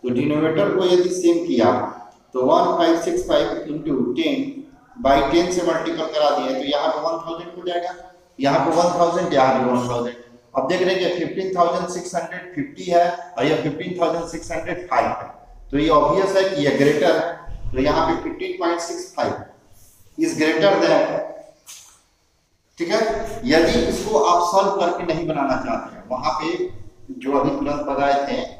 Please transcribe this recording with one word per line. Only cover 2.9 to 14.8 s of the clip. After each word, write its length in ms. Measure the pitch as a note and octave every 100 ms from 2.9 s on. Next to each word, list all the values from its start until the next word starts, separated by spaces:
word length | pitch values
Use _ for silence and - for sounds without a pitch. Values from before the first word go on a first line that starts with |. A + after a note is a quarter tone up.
| E3
सिक्स 260 | - F3 F3+
फ़ाइव 180 | D3+ C#3+ D3 -
into 280 | D3+ D#3 C3 A#2+ B2
ten 260 | D#3 C3 - - - - _ -
by 180 | B2 - -
ten 240 | E3+ F3+
से 100 | F3+ E3
मल्टीपल 380 | D#3+ E3 D#3+ D#3
करा 220 | D3+ D3 C#3
दिए 160 | C3
तो 100 | C3+ C#3
यहाँ 220 | D3 D#3
पे 120 | D3+
वन 160 | D#3+ E3
थाउजेंड 380 | - E3+ E3+ F3+
हो 80 | F3+
जाएगा, 260 | F3 F3 - - - _ -
यहाँ 260 | C#3 E3 E3
पे 100 | D#3+
वन 160 | F3 E3+
थाउजेंड, 340 | E3+ E3+ D3+
यहाँ 200 | C#3+ C3
पे 160 | B2 A#2+
वन 180 | B2 A#2+
थाउजेंड। 280 | B2 A#2+ - - - _ -
अब 120 | -
देख 140 | F3+
रहे 120 | F3+
हैं 40 | F#3+ F3+
कि 160 | -
फिफ्टीन 300 | D#3+ - F#3 F3
थाउजेंड 320 | E3+ F3 -
सिक्स 240 | F3+ -
हंड्रेड 400 | E3+ E3+ F#3 F3+
फिफ्टी 360 | - C3+ - F3+
है 160 | E3+ F3 - - -
और 60 |
यह 180 | C#3+ D3+
फिफ्टीन 360 | D#3 D3+ F3+ F3
थाउजेंड 280 | E3 E3+ E3
सिक्स 240 | D#3+ -
हंड्रेड 340 | D#3+ E3+ F3